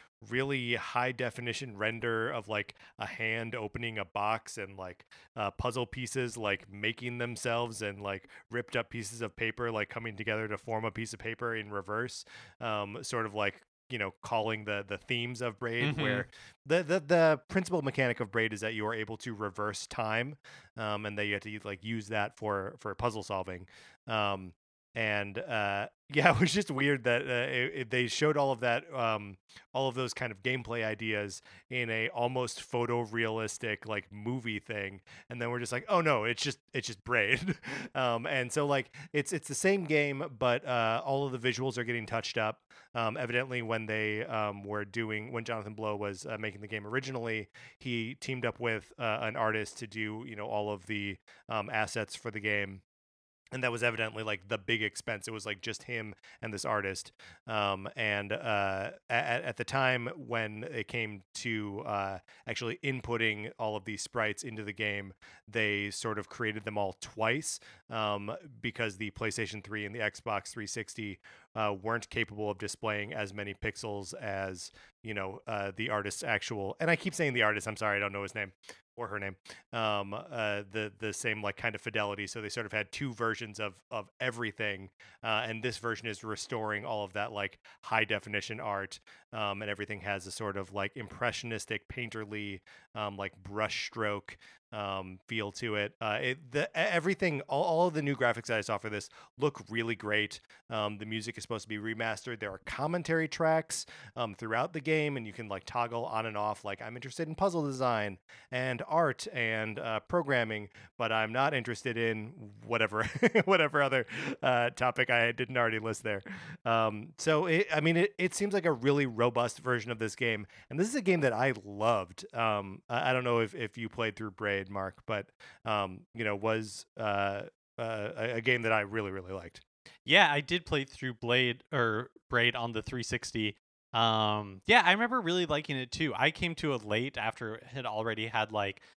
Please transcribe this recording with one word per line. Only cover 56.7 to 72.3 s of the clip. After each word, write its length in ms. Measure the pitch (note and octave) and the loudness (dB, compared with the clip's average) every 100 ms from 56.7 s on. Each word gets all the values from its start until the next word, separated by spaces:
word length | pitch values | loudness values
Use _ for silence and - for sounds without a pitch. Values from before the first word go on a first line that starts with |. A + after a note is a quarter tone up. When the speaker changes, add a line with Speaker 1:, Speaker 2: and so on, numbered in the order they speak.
| G#2+ G2 F#2 - - - - - | 0 0 -4 -10 -16 -20 -16 -2
Speaker 1:
Um, 420 | A2 G2+ F#2+ F#2+ | 2 2 0 -4
and, 380 | - G#2+ G2+ G2+ | -2 0 0 0
uh, 580 | G#2+ A#2+ G#2 G2 F#2+ G2+ - - | -2 2 2 2 0 -4 -8 -2
a-, 40 | |
at, 320 | A#2+ - A#2+ | 0 2 0
at 120 | B2+ A2+ | -2 -4
the 60 | |
time 440 | A#2+ C3+ C3 B2+ A#2+ D#3+ | -2 2 4 2 -2 -8
when 480 | A#2+ A#2 G#2+ G#2+ | -4 -2 -2 -6
it 240 | A2 A#2 G#2 | -8 -6 -4
came 340 | A#2+ A2 G2+ - | -4 -4 -6 -12
to, 500 | - A#2+ A2 G#2 G2+ - | -6 -2 -2 -2 -6 -2
uh, 320 | G2+ G2 F#2+ - - - | -2 -2 -4 -12 -14 -8
actually 320 | A2+ A#2 - | -4 -4 -4
inputting 720 | C#3 C3 A#2 A#2 A2+ G#2 G#2+ - | -4 -4 -2 2 2 0 -6 -4
all 200 | A2 G#2 | -4 -4
of 80 | |
these 180 | G2+ G2+ | -6 -8
sprites 400 | - A#2+ G#2+ G2+ | -4 0 0 -2
into 220 | B2 A2 | -8 -8
the 80 | G#2 | -8
game, 400 | G#2 G#2+ G2+ G2 - - - - | -2 -2 -2 -8 -14 -20 -20 -4
they 460 | A2+ G#2 G#2 G2+ | 0 2 2 0
sort 260 | - A#2 G#2 | -4 -4 -4
of 100 | F#2+ | -6
created 360 | - A2 G#2+ | -4 -4 -4
them 120 | G#2+ G#2 | -4 -2
all 200 | G2 - | -4 -6
twice, 600 | - A2 A2 C#3 - - - - - | -12 0 0 0 -2 -8 -12 -20 -8
um, 440 | A2+ G#2+ G2+ G2+ E3 D#3+ A2+ | -2 0 0 -4 -10 -12 -8
because 360 | A#2+ - A2 F#2+ | -6 -2 -2 -2
the 160 | G#2+ | -6
PlayStation 500 | - A2 G#2+ G2+ G#2+ | -2 -2 -2 -4 -6
three 220 | G2+ G#2+ | -6 -6
and 100 | G2+ | -4
the 60 | A#2 | -2
Xbox 480 | G#2+ - A#2 G2+ - | -2 -2 -2 -2 -4
three 180 | A#2 G#2 | -8 -6
sixty, 540 | A#2 G#2+ - G#2 F2+ - - _ | -6 -8 -8 -8 -8 -14 -20 _
uh, 180 | A2+ G#2+ G2 | 0 0 0
weren't 300 | G#2+ A2+ - | 0 -2 -2
capable 400 | A#2 A2 | -2 -2